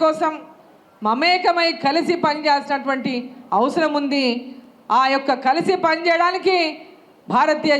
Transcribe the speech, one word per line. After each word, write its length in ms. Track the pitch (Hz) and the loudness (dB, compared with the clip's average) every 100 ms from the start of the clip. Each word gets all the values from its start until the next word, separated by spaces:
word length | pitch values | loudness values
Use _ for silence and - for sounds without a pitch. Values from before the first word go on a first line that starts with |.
కోసం 300 | 311 311 320 311 - - - _ _ _ 214 | 0 0 -2 -4 -12 -20 -20 _ _ _ -2
మమేకమై 600 | 240 339 359 370 339 330 330 269 | 0 2 2 2 2 0 0 0
కలిసి 280 | 320 320 339 311 | 0 0 0 -2
పనిచేయాల్సినటువంటి 880 | 302 302 285 277 277 262 269 262 247 254 - - 190 | 0 0 0 0 -4 -2 -4 -4 -6 -8 -16 -4 0
అవసరం 340 | 262 339 311 294 | 0 0 0 0
ఉంది. 240 | 285 277 254 240 - - - - - 233 | -2 0 0 -2 -8 -18 -20 -16 0 2
ఆ 20 | 262 269 | 2 0
యొక్క 160 | 277 254 262 | -2 0 0
కలిసి 260 | 311 339 359 330 | 0 0 0 0
పనిచేయడానికి 680 | 320 339 330 349 370 359 359 311 302 - - - _ - | 0 2 2 2 0 0 2 0 -6 -16 -20 -20 _ -2
భారతీయ 420 | 233 302 311 311 | 2 2 2 2